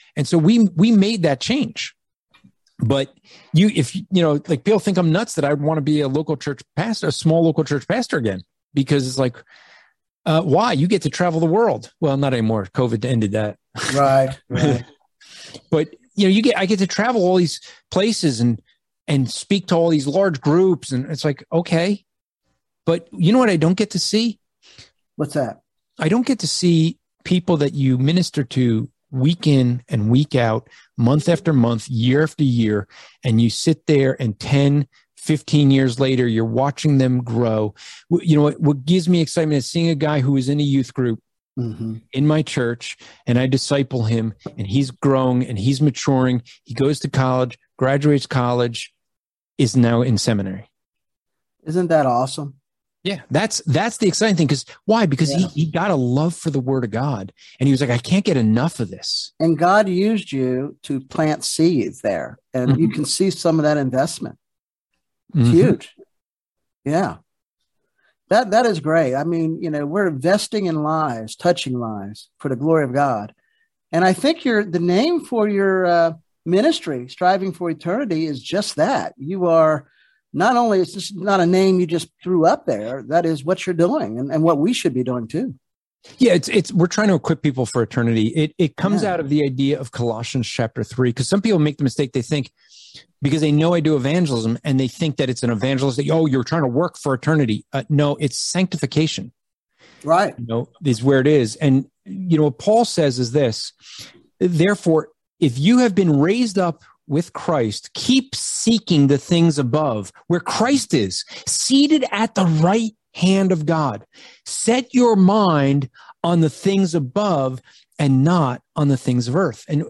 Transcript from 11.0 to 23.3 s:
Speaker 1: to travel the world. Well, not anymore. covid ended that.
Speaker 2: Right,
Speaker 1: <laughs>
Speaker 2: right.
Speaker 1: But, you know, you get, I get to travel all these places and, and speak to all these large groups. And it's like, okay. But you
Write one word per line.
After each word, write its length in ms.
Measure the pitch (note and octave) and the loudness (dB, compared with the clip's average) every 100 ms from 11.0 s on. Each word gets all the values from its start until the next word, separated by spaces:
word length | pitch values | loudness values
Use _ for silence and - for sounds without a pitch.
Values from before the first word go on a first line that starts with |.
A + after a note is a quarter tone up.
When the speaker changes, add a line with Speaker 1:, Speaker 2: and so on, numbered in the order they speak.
Speaker 1:
to 60 | D3 | -2
travel 280 | - F3 D#3+ | -2 -2 0
the 60 | D#3+ | 0
world. 480 | F#3+ A#3 A2+ - _ | 2 0 -2 -8 _
Well, 160 | D#3 C3+ | -2 0
not 160 | C#3 | 0
anymore. 320 | B2+ A2 A2 F#2 | 0 0 -2 -4
covid 320 | - B2 A2+ B2 | -2 -2 -2 -2
ended 280 | A#2+ G#2+ | 0 0
that. 240 | G#2+ G#2+ - _ - - | -2 -4 -8 _ -10 -4
Speaker 2:
Right, 420 | C3+ C#3 C3+ C3 C3+ | 0 2 4 2 -4
Speaker 1:
<laughs> 60 | - | -6
Speaker 2:
right. 340 | B2 D3+ A#2+ - _ _ _ - - - - _ | 0 0 0 -6 _ _ _ -20 -20 -20 -20 _
Speaker 1:
But, 260 | D#3+ D3+ - _ - | -2 -2 -8 _ 0
you 100 | F#3+ | 4
know, 40 | |
you 80 | G3 | 4
get, 160 | A#3 A3 | 2 0
I 80 | F#3 | 0
get 140 | G#3 | 0
to 80 | F#3+ | 0
travel 340 | - A3+ A#3+ | 0 0 0
all 140 | F3+ F#3 | 2 2
these 260 | E3+ - - - _ | 2 -2 -16 -20 _
places 480 | F3+ G#3+ G#3 E3 A#2 | -2 -2 0 -2 0
and, 200 | A#2+ A2 _ _ _ _ - | 0 -2 _ _ _ _ -4
and 220 | C#3+ B2 | -2 -2
speak 380 | - - G3+ - | -6 -2 -2 0
to 80 | E3 | 0
all 140 | E3+ | 2
these 180 | D#3 C3+ | 0 0
large 340 | E3 G3 C#3+ | 0 0 0
groups. 500 | D3 E3 F#3+ E3 - | 2 2 2 0 -4
And 140 | B2+ C#3 | -6 -6
it's 120 | D#3 | -4
like, 220 | D#3 C3+ - | -4 -4 -4
okay. 500 | E3 F3 E3 F3+ G3+ _ _ _ _ _ _ _ _ - | -4 0 0 0 -4 _ _ _ _ _ _ _ _ -2
But 200 | E3 - | -2 -4
you 180 | F#3 E3+ | -2 2